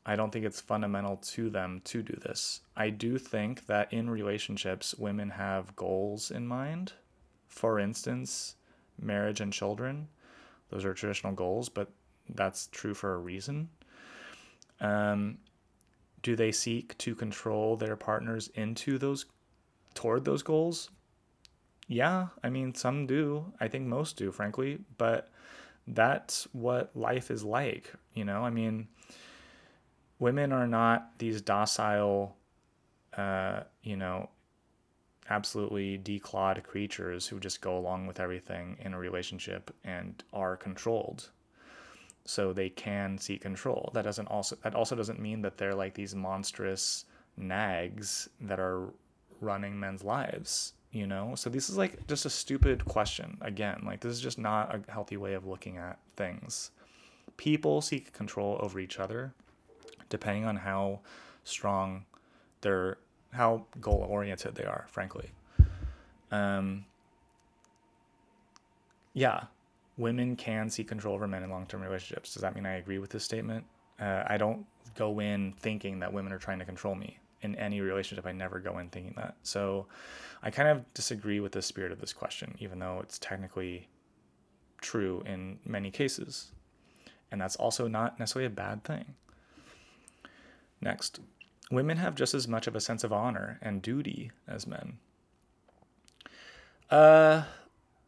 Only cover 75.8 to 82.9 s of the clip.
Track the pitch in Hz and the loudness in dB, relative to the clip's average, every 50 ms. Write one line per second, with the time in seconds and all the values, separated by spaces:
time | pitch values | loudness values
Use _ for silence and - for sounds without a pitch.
75.8 | - 98 95 92 92 95 98 101 98 98 98 92 - - 98 92 90 87 92 - | -4 -6 -4 -4 -4 -4 -4 -4 -4 -4 -6 -6 -6 -6 -6 -6 -6 -8 -8 -4
76.8 | - 101 98 92 101 - - - - _ _ - - 104 98 - 107 104 104 101 | -4 -4 -2 -4 -6 -10 -14 -16 -20 _ _ -8 -6 -6 -4 -2 -2 -2 -2 0
77.8 | 98 95 95 98 95 - 101 98 90 92 92 92 95 92 95 92 92 95 90 90 | 0 0 0 0 -2 -4 -6 -8 -6 -6 -6 -4 -6 -6 -6 -6 -6 -6 -6 -6
78.8 | 90 87 - 95 92 92 - - - - - - - - - 101 101 98 98 98 | -8 -10 -10 -10 -10 -10 -8 -8 -8 -10 -10 -10 -8 -4 -2 0 0 0 0 -2
79.8 | 98 - - - - - - - - - - - - 113 - - 143 151 151 135 | -4 -6 -12 -18 -18 -16 -16 -16 -16 -16 -12 -8 -6 -2 2 4 6 6 6 6
80.8 | 123 - - - 113 - 120 101 101 104 101 101 101 95 - 101 92 - - 101 | 2 -6 -6 -4 -4 -4 -4 -2 -2 0 0 0 0 -2 -2 -4 -4 -4 -4 -4
81.8 | 95 87 87 98 101 - - - - - - - - - - - 110 95 92 92 | -4 -6 -6 -6 -8 -8 -6 -6 -6 -6 -6 -8 -10 -10 -10 -10 -10 -8 -8 -6
82.8 | 92 92 | -6 -4